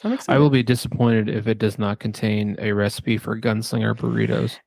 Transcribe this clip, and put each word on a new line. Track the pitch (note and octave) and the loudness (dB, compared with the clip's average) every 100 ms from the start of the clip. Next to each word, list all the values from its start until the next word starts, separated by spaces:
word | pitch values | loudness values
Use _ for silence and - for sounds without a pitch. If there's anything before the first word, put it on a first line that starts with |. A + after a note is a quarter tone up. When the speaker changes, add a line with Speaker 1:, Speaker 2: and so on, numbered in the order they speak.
Speaker 1:
I'm | G#3+ | -4
Speaker 2:
I | C4 | -2
Speaker 1:
excited. | - C3+ | 2 4
Speaker 2:
will | D3 | 6
be | C3+ | 4
disappointed | B2 B2 - - A#2 A2+ G#2+ | 2 0 -2 2 4 4 2
if | G#2+ A2 | -2 -2
it | A2 | 0
does | G#2+ G#2 | 0 0
not | G#2 G#2 | -2 -2
contain | G#2+ G2+ A2 G#2 G#2 F#2+ | -6 -4 -2 0 -2 -2
a | G#2+ | -2
recipe | G#2 G2+ - - A2 | 0 0 -2 -2 -2
for | - A2+ | -2 -4
gunslinger | A#2 A2 A2 A#2 A2 A2+ | -2 -2 -2 -2 -2 -2
burritos. | A2+ A#2 A2 A2+ A#2 - | -2 -2 0 0 -2 -6